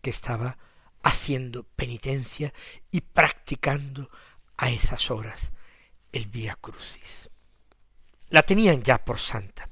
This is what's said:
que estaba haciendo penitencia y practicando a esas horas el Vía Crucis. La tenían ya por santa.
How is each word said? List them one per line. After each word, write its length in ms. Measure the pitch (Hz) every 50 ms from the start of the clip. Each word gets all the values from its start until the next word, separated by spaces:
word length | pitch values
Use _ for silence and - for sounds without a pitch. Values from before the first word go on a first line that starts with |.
que 80 | - 131
estaba 480 | 113 - - - 117 113 117 127 127 - - _ _ - _ _ _ -
haciendo 640 | - 151 - - - - 143 131 131 127 120 - -
penitencia 880 | - _ - 135 123 120 113 - 135 135 139 127 - - - 147 143 - - - - - - - -
y 120 | - 175
practicando 1080 | - - - - 160 151 - - - - 147 - - 143 139 143 143 139 135 143 139 - - - - - _ - - _ _
a 140 | - - 127
esas 400 | 120 113 - - - 117 - -
horas 420 | 123 107 107 107 - - - - - - - - - - _ _ - - _ _
el 120 | - - 110
Vía 320 | 101 101 120 113 104 - -
Crucis. 720 | - - - - - - - - - - - - - - - _ _ _ _ _ _ _ _ _ - _ _ - - - - _ - -
La 120 | - 156
tenían 400 | 151 - 196 202 226 202 160 131
ya 220 | - - 127 120 -
por 140 | - 117 -
santa. 500 | - - - 110 101 98 - - - -